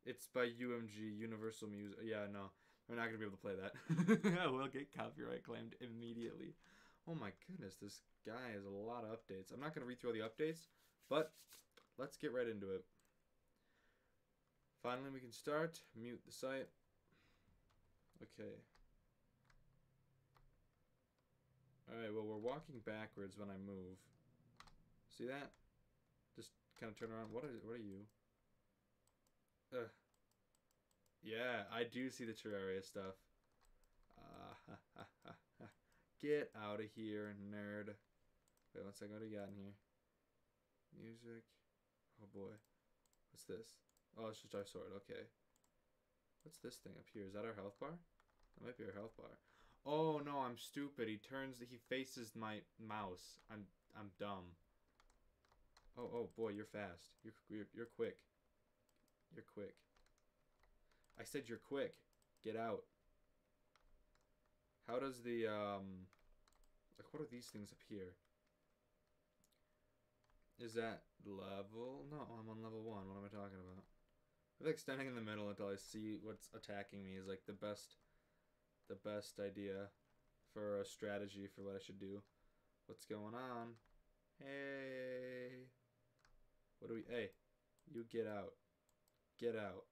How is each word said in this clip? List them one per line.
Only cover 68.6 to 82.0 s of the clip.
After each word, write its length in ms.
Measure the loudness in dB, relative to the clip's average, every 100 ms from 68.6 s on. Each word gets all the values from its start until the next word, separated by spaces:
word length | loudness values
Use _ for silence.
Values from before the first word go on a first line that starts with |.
| _ _ _ _ _ _ _ _ -20 _ _ _ _ _ _ _ _ -20 -20 -8
Is 160 | 2 4
that 260 | 4 2 -8 _ -6
level? 800 | -4 -2 -2 -4 -4 -6 -6 -6
No, 160 | -6 -4 -6
I'm 100 | -6
on 140 | -6
level 200 | -4 -4
one. 260 | -4 -4 -4
What 80 | -4
am 80 | -4
I 100 | -4
talking 240 | -4 -6
about? 240 | -8 -10
I 800 | -14 -20 -20 -20 _ _ _ _
feel 40 | 2
like 120 | 2
standing 280 | 0 0 0
in 80 | 0
the 60 |
middle 280 | 0 0 0
until 180 | 0 0
I 80 | 0
see 400 | -2 -4 -2 -2
what's 260 | -4 -8 -8 -12
attacking 480 | -4 -2 -2 -4
me 120 | -4 -4
is, 80 | -2
like, 140 | -4 -4
the 80 |
best... 440 | -2 0 0 -4 -16 -20 -20 _ _ _ _ _ _ -8
The 80 | -4
best 460 | 0 0 -2 0
idea 480 | 0 0 0 0 -2 -8 _ -20 -20 _ -10
for 260 | 0 4 4
a 60 | 2
strategy 640 | 0 2 2 0 -2 -6
for 100 | -4
what 120 | -4 -2
I 80 |
should 160 | -4
do. 220 | -6